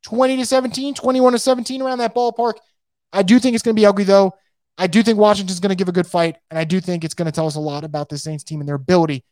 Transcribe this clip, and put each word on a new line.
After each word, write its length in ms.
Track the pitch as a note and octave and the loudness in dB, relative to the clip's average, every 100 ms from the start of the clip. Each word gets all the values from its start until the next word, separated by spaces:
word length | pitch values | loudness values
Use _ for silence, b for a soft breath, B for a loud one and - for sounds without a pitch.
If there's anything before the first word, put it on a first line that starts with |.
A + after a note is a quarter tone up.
twenty 340 | - A3+ C4 C4 | -6 0 0 0
to 100 | B3 | 0
seventeen, 480 | C4 B3+ - C#4 | 0 0 -6 -8
twenty-one 380 | C4+ B3 B3+ B3+ | -4 -2 4 4
to 60 | B3 | 4
seventeen, 440 | - B3+ A#3 C4 | 0 -2 -2 -6
around 160 | C4 B3 | -6 -4
that 160 | A#3 | -2
ballpark. 400 | A#3+ A#3+ A#3 A#3 A3 _ _ _ _ _ | 0 -2 -2 -4 -4 _ _ _ _ _
I 120 | F#3+ | -2
do 160 | F#3 A#3+ | 4 4
think 140 | B3 | 4
it's 80 | A3+ | 0
gonna 120 | A#3+ | 0
be 120 | A3 G#3 | 4 4
ugly, 180 | G3 | 4
though. 300 | G3 G3 G3 - _ _ _ - | 4 4 4 -2 _ _ _ -6
I 80 | F#3 | 0
do 160 | F#3 | 2
think 160 | A3 G#3+ | 2 4
Washington's 420 | G#3 G3+ F#3 F3+ | 4 2 -2 -4
gonna 140 | G3 | -2
give 140 | F#3 F#3 | -2 -2
a 40 | |
good 140 | F3+ E3+ | -2 -2
fight, 300 | F3+ E3 - _ | 0 -2 -4 _
and 80 | D#3+ | -6
I 60 | |
do 160 | D#3+ F#3 | -2 -2
think 220 | F3+ F3 | -2 -6
it's 120 | D#3+ | -6
gonna 180 | - E3 | -6 -4
tell 160 | D3 D#3+ | -2 -4
us 80 | D3+ | -4
a 40 | |
lot 220 | D3+ C#3+ | -6 -8
about 260 | D#3 D3 D3 | -8 -8 -8
the 80 | C#3+ | -10
Saints 280 | D#3 D3+ | -10 -12
team 160 | - D#3 | -10 -10
and 80 | D3 | -6
their 80 | D3 | -6
ability 480 | C3 F3+ D#3+ C3+ _ | 0 2 2 -2 _